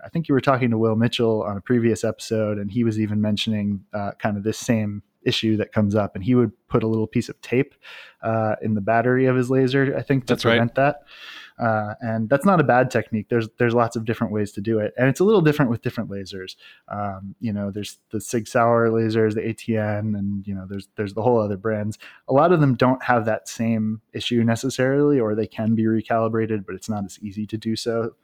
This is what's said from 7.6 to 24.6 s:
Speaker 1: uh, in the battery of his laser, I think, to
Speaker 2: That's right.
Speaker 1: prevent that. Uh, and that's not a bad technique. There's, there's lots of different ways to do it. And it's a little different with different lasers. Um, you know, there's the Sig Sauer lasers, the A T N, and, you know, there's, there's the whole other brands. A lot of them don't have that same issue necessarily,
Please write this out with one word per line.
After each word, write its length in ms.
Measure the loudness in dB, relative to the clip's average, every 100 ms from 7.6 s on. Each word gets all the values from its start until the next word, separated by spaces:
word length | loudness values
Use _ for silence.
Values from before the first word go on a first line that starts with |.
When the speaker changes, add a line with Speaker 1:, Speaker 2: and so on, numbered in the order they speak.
| -2 _ -20 -20 -20 _
Speaker 1:
uh, 340 | -4 -2 0 -2
in 120 | -2
the 60 | -2
battery 460 | 2 2 4 4 2
of 100 | 2
his 140 | 2
laser, 440 | 2 2 2 0 -2
I 60 |
think, 240 | 0 -2 0
to 80 |
Speaker 2:
That's 100 | 0
right. 80 | 2
Speaker 1:
prevent 220 | 2 2 2
that. 260 | 0 0 _ -20 -20 -20 -20 -4
Uh, 360 | -2 0 -2 -6
and 300 | -4 -4 0
that's 160 | 2 4
not 120 | 4
a 60 |
bad 260 | 4 4 4
technique. 360 | 0 -2 -6 -2
There's, 180 | -2 -2 0
there's 160 | 2
lots 200 | 2 0
of 120 | -2 -6
different 260 | -4 -2
ways 180 | -2 -4
to 100 | -6
do 160 | -2 -2
it. 160 | -2 0
And 140 | 0
it's 100 | 2
a 40 |
little 180 | 4 4
different 280 | 4 2 0
with 120 | 0
different 260 | -4 -6 -8
lasers. 480 | -10 -10 -12 -14 -16 -20 -20 -12
Um, 460 | -8 -8 -8 -12 -8
you 140 | -6
know, 180 | -4 -4
there's 280 | -6 -10 -14 _
the 60 | -10
Sig 300 | -4 -6 -2
Sauer 400 | 0 4 4 4
lasers, 460 | 2 0 2 0
the 120 | 0 -4
A 60 |
T 240 | -6 -4 -2
N, 380 | 0 -2 -2 -4
and, 300 | -4 -4 -6
you 80 |
know, 100 | -10 -8
there's, 220 | -12 -12 -6
there's 160 | -6
the 80 | 0
whole 180 | 2 2
other 200 | 2 -2
brands. 400 | -2 -2 -4 -8 -14 -20 0
A 40 |
lot 200 | 4 6
of 80 | 6
them 160 | 4 4
don't 260 | 2 2
have 240 | 2 2 2
that 200 | -2 -6
same 540 | -4 -2 0 -2 -4 _
issue 280 | -8 -2 2
necessarily, 760 | 2 2